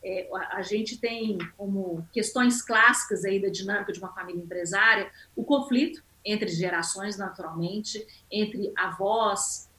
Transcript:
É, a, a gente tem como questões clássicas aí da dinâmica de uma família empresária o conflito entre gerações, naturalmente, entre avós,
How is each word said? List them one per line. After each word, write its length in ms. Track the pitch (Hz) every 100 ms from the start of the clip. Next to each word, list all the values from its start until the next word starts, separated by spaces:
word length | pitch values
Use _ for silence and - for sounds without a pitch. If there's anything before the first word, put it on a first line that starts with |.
É, 260 | 190 185 180
a, 260 | 185 - 190
a 40 |
gente 380 | 185 208 220 -
tem 400 | 233 226 220 190 170 -
como 500 | 202 196 185 165 165
questões 480 | - 220 254 247 240
clássicas 640 | - 220 233 247 - 190 190
aí 160 | 196
da 80 | 196
dinâmica 420 | 170 190 202 196
de 60 | 175
uma 160 | 185
família 300 | 190 180 175
empresária 680 | 170 180 175 196 226 208 190 - - -
o 80 |
conflito 600 | 220 277 - 247 320 - _ _
entre 260 | - 214 202
gerações, 680 | 165 180 175 170 190 202 196
naturalmente, 880 | 190 - 165 160 170 208 214 214 220 - _
entre 400 | 208 214 - 208 -
avós, 920 | 185 170 196 226 214 196 - - -